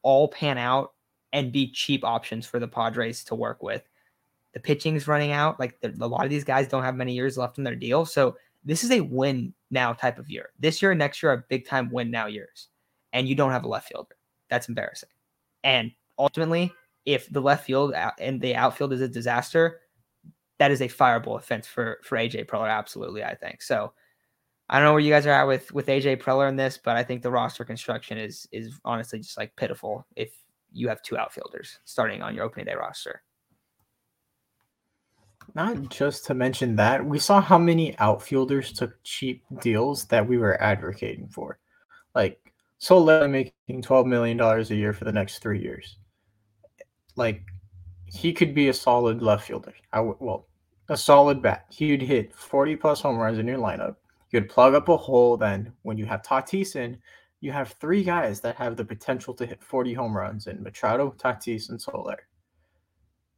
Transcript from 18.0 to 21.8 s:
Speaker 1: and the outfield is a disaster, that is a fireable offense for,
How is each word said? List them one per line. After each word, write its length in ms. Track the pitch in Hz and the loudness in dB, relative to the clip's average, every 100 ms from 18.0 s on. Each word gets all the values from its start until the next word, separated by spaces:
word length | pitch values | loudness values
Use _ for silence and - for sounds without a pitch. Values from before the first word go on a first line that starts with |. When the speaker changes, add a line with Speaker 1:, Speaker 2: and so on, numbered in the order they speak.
| 87 - | -4 -4
Speaker 1:
and 220 | 117 131 | -6 -4
the 140 | 127 120 | -2 0
outfield 360 | 123 - 143 | 0 0 -4
is 100 | 127 | -2
a 60 | 131 | -4
disaster, 720 | 123 120 120 - 165 165 165 _ _ _ _ - - _ - | -4 -2 -2 0 2 2 0 _ _ _ _ -20 -20 _ 2
that 140 | 143 | 4
is 100 | 135 | 4
a 60 | 127 | -2
fireable 500 | - 127 117 117 110 | 2 4 4 -2 -8
offense 300 | - 110 - | -6 -8 -6
for, 320 | - | -6